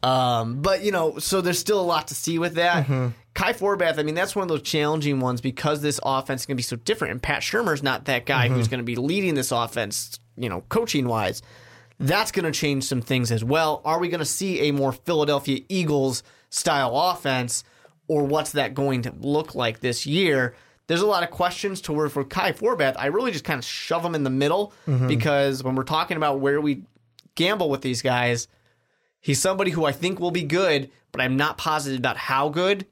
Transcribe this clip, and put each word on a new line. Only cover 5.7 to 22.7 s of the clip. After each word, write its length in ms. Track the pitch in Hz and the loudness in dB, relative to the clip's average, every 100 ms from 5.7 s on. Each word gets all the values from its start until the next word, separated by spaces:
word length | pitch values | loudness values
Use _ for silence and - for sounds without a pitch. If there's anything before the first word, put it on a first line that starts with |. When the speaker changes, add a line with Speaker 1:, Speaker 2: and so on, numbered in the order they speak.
| 151 | 0
Speaker 1:
this 200 | 147 139 | 0 -2
offense 380 | - 135 135 131 | 0 -2 -2 -6
is 40 | - | -4
gonna 120 | 131 | -4
be 60 | |
so 120 | 123 120 | -4 -6
different. 360 | - 220 - | -4 -2 -2
And 80 | 123 | -4
Pat 180 | - 143 | -2 -2
Shurmur's 380 | - 214 226 143 | 0 0 0 0
not 240 | 139 131 - | 0 -2 0
that 200 | 127 120 | -2 2
guy 240 | 135 120 | 2 4
who's 160 | 127 113 | 4 2
Speaker 2:
Mm-hmm. 40 | |
Speaker 1:
gonna 120 | 127 | 0
be 140 | 120 120 | -4 -2
leading 380 | 135 190 190 147 | 0 0 2 0
this 180 | 127 | 0
offense, 680 | 120 117 - 104 - - - _ - | 0 0 -2 -4 -4 -8 -14 _ -8
you 140 | 120 | -6
know, 140 | 90 - | -6 -2
coaching-wise. 760 | 226 233 147 123 113 98 - - - - - - _ | -2 0 0 0 0 -2 -4 -12 -20 -20 -20 -20 _
That's 340 | 139 185 214 | 0 2 2
gonna 200 | - 165 | 0 -2
change 320 | 143 151 139 | 0 0 0
some 180 | 131 131 | -2 -4
things 300 | 117 131 117 | 0 0 2
as 100 | 117 | 0
well. 380 | 113 151 160 151 156 | 2 2 2 0 0
Are 140 | 165 | 0
we 100 | 175 | 0
gonna 160 | 170 151 | -2 -2
see 420 | - 190 175 147 | -2 -2 0 0
a 40 | |
more 200 | 143 135 | 2 0
Philadelphia 680 | 123 - 170 147 143 147 135 - | -2 -2 0 2 0 0 -4 -2
Eagles-style 1300 | 190 165 147 135 123 - - _ - - 147 131 127 | -2 0 2 2 -2 -8 -20 _ -4 0 2 2 2
offense, 680 | 175 170 143 131 120 - - _ - _ _ | 0 0 -2 -2 -2 -6 -8 _ -20 _ _
or 160 | 151 | 0
what's 280 | 143 151 151 | 2 0 0
that 200 | 147 127 | -2 -2
going 300 | 131 139 127 | 0 0 0
to 100 | 120 - | -4 -6
look 340 | 135 143 156 143 | -2 -2 -2 -2
like 240 | 117 113 | -2 -2
this 260 | 123 120 139 | -4 -2 -2
year? 500 | 156 185 139 123 - - _ _ | 2 4 4 2 -4 -20 _ _
There's 140 | 170 | 2
a 60 | 208 | 4
lot 160 | 190 | 2
of 80 | 170 | 0
questions 480 | - 180 175 202 190 | 0 -2 0 -6 -6
to 120 | - | -4
where 160 | 151 151 | -2 0
for 140 | 143 139 | -2 -4
Kai 260 | 185 190 | -2 -2
Forbath, 440 | 156 226 | 0 0